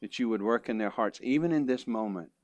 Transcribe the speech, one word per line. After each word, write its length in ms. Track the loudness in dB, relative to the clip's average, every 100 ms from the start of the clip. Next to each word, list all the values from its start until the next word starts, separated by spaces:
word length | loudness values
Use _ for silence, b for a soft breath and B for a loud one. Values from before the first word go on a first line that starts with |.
that 160 | -10 -2
you 100 | 0
would 140 | 2
work 260 | 2 0 0
in 80 | -2
their 140 | -2
hearts, 300 | 0 -2 0
even 300 | 0 2 2
in 120 | 2
this 220 | 2 0 -2
moment 420 | -2 -2 -4 -8 _